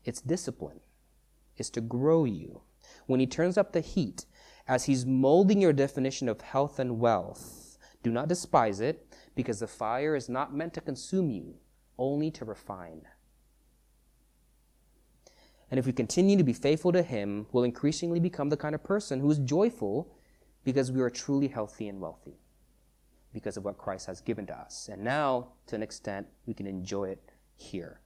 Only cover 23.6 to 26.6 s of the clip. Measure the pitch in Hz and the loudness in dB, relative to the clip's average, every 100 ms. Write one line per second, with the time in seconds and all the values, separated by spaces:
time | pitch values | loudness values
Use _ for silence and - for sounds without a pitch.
23.6 | 101 98 - 95 - 90 - 107 95 - | -6 -6 -8 -8 -10 -8 -6 -6 -6 -12
24.6 | - - - 95 110 143 143 127 127 _ | -14 -16 -14 -8 -2 0 0 0 -4 _
25.6 | - 110 110 - - 98 - _ - 113 | -8 -6 -6 -8 -8 -8 -10 _ -10 -8